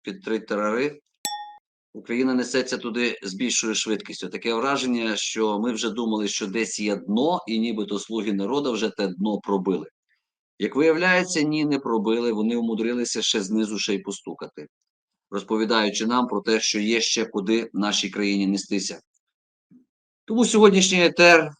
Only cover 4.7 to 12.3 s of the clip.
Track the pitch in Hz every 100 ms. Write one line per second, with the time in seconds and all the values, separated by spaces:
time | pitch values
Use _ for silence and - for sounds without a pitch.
4.7 | 139 127 120 113 101 - 113 110 104 120
5.7 | 110 117 110 113 107 101 - 98 113 107
6.7 | - 104 98 90 107 151 180 - 113 117
7.7 | 107 101 101 - 113 104 98 101 143 143
8.7 | 110 107 - 98 90 104 104 - 98 95
9.7 | 90 - _ _ _ _ _ _ - 104
10.7 | 131 160 160 180 180 180 165 151 151 151
11.7 | 139 131 113 104 117 120